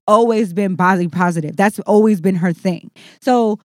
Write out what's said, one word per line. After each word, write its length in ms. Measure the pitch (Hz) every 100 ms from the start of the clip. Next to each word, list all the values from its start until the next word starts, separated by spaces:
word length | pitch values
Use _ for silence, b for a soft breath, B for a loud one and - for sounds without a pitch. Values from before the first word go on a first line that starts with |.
| -
always 480 | 214 233 220 214
been 220 | 170 196 175
body 320 | 180 190 175
positive. 480 | 175 180 170 151 -
That's 200 | 196 -
always 420 | - 208 220 208
been 140 | 175 190
her 180 | 180
thing. 360 | 165 190 170 - b b b
So 380 | - 247 226 208